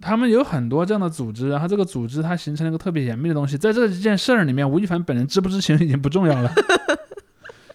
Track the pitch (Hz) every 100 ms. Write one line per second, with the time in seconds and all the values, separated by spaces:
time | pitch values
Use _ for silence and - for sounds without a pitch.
0 | 165 220 247 220 277 147 120 143 180 214
1 | 180 160 117 110 131 143 175 208 180 131
2 | 117 143 160 175 - 151 160 160 190 160
3 | 127 113 165 151 139 143 214 220 226 180
4 | 214 196 - 240 156 131 139 156 202 175
5 | 170 123 135 196 185 196 - 151 170 135
6 | 139 180 175 135 123 - 415 359 - 285
7 | - - - _ - - -